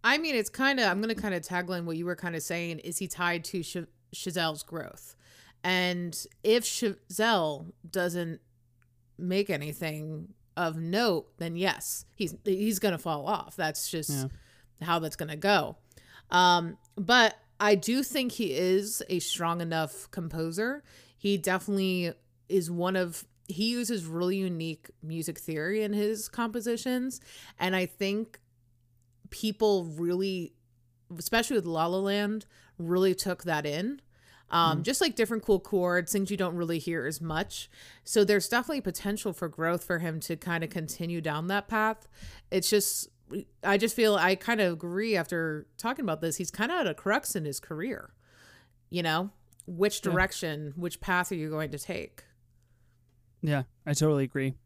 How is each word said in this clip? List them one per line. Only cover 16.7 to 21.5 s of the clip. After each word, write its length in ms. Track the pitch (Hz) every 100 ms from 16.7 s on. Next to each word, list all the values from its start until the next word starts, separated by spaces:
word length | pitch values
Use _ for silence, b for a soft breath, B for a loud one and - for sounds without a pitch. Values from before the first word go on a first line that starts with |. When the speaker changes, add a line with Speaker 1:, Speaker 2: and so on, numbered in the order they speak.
| - _ -
Speaker 1:
but 400 | 185 247 226 - _ _
I 140 | 208
do 280 | 202 185 254
think 300 | 262 294 247
he 220 | - 202
is 480 | 135 185 190 190 - -
a 120 | 180
strong 400 | - 151 170 170
enough 500 | 165 165 156 - -
composer. 720 | - 165 160 165 165 226 285 B B B B
He 220 | 202 202
definitely 760 | 190